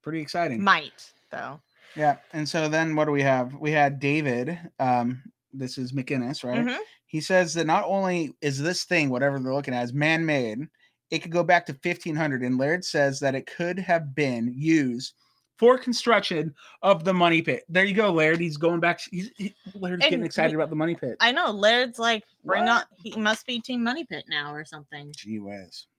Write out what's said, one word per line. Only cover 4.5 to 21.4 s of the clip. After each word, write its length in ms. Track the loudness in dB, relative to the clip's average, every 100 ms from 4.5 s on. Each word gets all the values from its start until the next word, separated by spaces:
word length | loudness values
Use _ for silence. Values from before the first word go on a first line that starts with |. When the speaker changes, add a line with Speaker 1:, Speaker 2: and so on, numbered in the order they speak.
| -6 -12 -2
Speaker 1:
um, 420 | 2 2 0 -4 -12 _ _
this 260 | -10 -10 -8
is 140 | -6
McInnes, 520 | -6 -4 -4 -4 -6
right? 220 | -4 -2
Speaker 2:
Mm-hmm. 120 | -2 -4 -10 _ _
Speaker 1:
He 140 | -8
says 320 | 2 2 4
that 100 | 0
not 200 | 2 0
only 500 | 2 0 0 -2 -4 -4
is 200 | -4 -2
this 220 | -2 -4
thing, 260 | 0 2 2
whatever 300 | 2 0 0
they're 140 | -2
looking 200 | -2 -2
at, 100 | -4
is 100 | -2
man-made, 680 | 0 2 2 2 0 0 -6 -10 _ _ _ _
it 100 | -6
could 120 | -2
go 120 | 0
back 220 | 4 4
to 80 | 2
fifteen 400 | -6 -4 -4 -4
hundred, 260 | -2 -2 -2
and 140 | 0 0
Laird 260 | 0 0
says 360 | -2 0 0 2
that 120 | -2
it 140 | -2 -8
could 320 | -6 -4 -4
have 340 | 0 -2 0
been 400 | -2 -2 0 -4
used 600 | -2 2 2 2 -4 -8 _ _ _ _ _
for 200 | 6 6
construction 760 | 0 -2 2 2 2 -2 -4 -8 -20 -2
of 200 | 2 4
the 80 | 2
money 280 | 4 4 4
pit. 220 | 2 -4 0
There 160 | 2
you 80 | 2
go, 160 | 4 4
Laird. 280 | 4 4 2
He's 180 | -2 0
going 240 | 0 2
back. 180 | 0 -2 -8
He's, 220 | -8 -8 -8
he, 180 | -10 _ -20
Laird's 300 | -8 -6 0
getting 120 | 0 0
Speaker 2:
And 60 |
Speaker 1:
excited 260 | -2 0 0
Speaker 2:
we 40 |
Speaker 1:
about 140 | 0 -2
the 60 |
money 200 | -2 -2
pit. 200 | -2 -6 0
Speaker 2:
I 100 | 0
know. 200 | 2